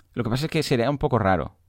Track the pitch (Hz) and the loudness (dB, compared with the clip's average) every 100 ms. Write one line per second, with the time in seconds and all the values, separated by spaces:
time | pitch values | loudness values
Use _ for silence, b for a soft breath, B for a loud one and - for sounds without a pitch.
0 | _ - 113 127 156 160 - 123 117 143 | _ -6 -2 -2 -2 -2 0 0 0 0
1 | 151 117 98 90 67 - | 0 2 2 2 -2 -10